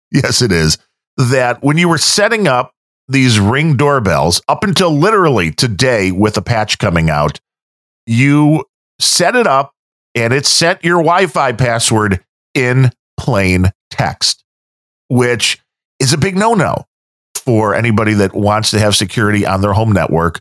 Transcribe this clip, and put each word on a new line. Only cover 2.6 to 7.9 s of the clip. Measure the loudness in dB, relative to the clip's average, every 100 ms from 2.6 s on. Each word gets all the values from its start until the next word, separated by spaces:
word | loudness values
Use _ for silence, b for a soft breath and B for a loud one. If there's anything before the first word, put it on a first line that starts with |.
| -4 _ _ _ -4
these | 0 2 2
Ring | 2 0 0 2
doorbells, | 2 2 0 0 0 -2 -4
up | -4
until | -2 0 0
literally | 2 2 2 2 0 -2
today | -2 -4 0 0 0 0
with | 0 0 0
a |
patch | -4 -4 -2 -2
coming | 0 0 0
out, | 0 -2 -4 _ _ _ _ _